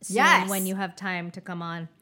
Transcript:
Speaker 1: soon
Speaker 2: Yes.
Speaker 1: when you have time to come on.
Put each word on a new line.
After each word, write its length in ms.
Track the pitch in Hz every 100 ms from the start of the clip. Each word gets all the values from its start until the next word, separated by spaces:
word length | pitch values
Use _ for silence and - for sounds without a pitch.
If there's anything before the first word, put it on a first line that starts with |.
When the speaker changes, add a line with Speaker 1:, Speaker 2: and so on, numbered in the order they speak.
Speaker 1:
soon 160 | - 202
Speaker 2:
Yes. 320 | 302 277 190
Speaker 1:
when 180 | 196 190
you 80 | 190
have 200 | 185 -
time 340 | 190 180 175
to 80 | 185
come 180 | 180 175
on. 260 | 170 165 165 _